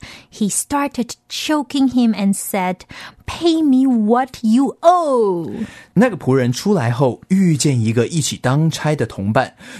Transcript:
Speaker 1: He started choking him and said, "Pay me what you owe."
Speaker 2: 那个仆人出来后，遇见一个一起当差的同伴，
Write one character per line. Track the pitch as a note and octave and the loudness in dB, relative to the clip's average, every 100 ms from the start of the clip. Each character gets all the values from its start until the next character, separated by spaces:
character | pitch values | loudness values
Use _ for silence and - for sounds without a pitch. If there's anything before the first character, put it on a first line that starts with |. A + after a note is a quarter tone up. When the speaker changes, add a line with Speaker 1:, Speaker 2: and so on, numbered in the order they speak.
| - - - | -18 -20 -16
Speaker 1:
He | - G#3 | -4 -4
started | - - C#4+ C#4+ - A#3+ - _ | -2 -4 -4 -4 -4 -8 -10 _
choking | - - D4+ C#4+ C#4 C4+ | -10 -4 -2 -2 0 0
him | B3 A#3 | 2 2
and | G#3 G3 G3 | 2 0 -2
said, | - G3+ F#3 F#3 - - - - - | -4 -4 -4 -6 -10 -20 -20 -18 -14
"Pay | - E4 D#4+ | -4 0 2
me | D#4 B3+ C4+ | 4 4 4
what | A#3+ G#3 A#3 C4 - | 2 2 2 0 -4
you | A3 A3+ C4+ - | 2 2 2 2
owe." | E4+ F4+ D#4+ B3+ G#3+ F3+ D3+ - A3 - - - | 2 4 4 2 2 0 -4 -8 -10 -12 -4 2
Speaker 2:
那 | B3+ | 2
个 | F3+ | 2
仆 | - C3+ | 0 2
人 | B2 | 2
出 | B2+ - G3+ | -2 0 0
来 | A#2 | 0
后， | A#2+ C3 A2+ - | 0 0 -2 -2
遇 | F#3+ F#3 D3+ | 2 2 2
见 | D#3 B2+ | 2 0
一 | A2 | 0
个 | A#2 A2+ | 0 0
一 | E3 | -2
起 | C3+ G#2 | -4 -4
当 | C3 C#3 D#3+ | -2 0 0
差 | - D#3 D3+ | 0 -2 -2
的 | A#2+ | -4
同 | - G2 | -6 -2
伴， | A#2 A#2+ - - - | 0 -2 -6 -20 -6